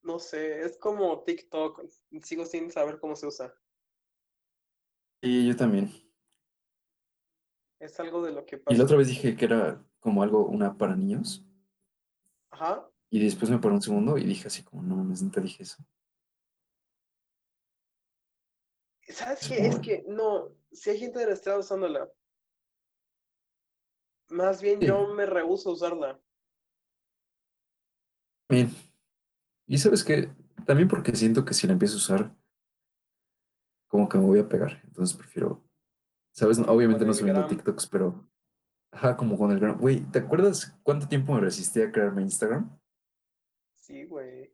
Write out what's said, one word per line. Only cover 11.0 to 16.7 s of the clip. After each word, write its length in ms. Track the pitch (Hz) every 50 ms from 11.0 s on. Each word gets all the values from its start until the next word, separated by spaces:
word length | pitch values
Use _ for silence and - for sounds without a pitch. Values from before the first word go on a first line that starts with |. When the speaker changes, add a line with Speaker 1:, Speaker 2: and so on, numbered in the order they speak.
| 95 98 104 135 - - - - - _ _ _ _ _ _ _ _ _ _ _ _ _ _ _ _ _ _ _ _ _
Speaker 1:
Ajá. 400 | - - 160 165 196 - - - _ _ _ _
Speaker 2:
Y 120 | 113 107 107
después 280 | 104 90 - 113 110
me 80 | 123 117
paré 160 | 113 107 101
un 80 | 101 101
segundo 340 | 110 104 101 107 135 151
y 60 | 139 -
dije 240 | 95 98 - -
así 160 | - - - -
como, 180 | _ - 147
"No 140 | 180 185 185
mames, 260 | 95 - - 185 -
nunca 180 | - - - 101
dije 200 | - - - -
eso". 160 | - - - - - _ _ _ _ _ _ _ _ _ _ _ _ _ _ _ _ _